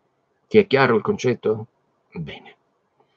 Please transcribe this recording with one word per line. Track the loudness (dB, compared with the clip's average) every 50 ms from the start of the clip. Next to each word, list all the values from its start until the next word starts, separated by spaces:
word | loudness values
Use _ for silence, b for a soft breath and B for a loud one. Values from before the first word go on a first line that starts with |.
| _ _ _ _ _ _ _ _ _ _
Ti | 2 4
è | 4
chiaro | 4 2 2 2 2 2
il | 0
concetto? | -2 -4 -6 -2 -2 -4 -4 -2 -4 -4 -4 -4 -8 -16 _ _ _ _ _ _ _ _
Bene. | -16 -14 -14 -14 -16 -18 -20 -20 -20 _ _ _ _ _ _ _ _ _ _ _ _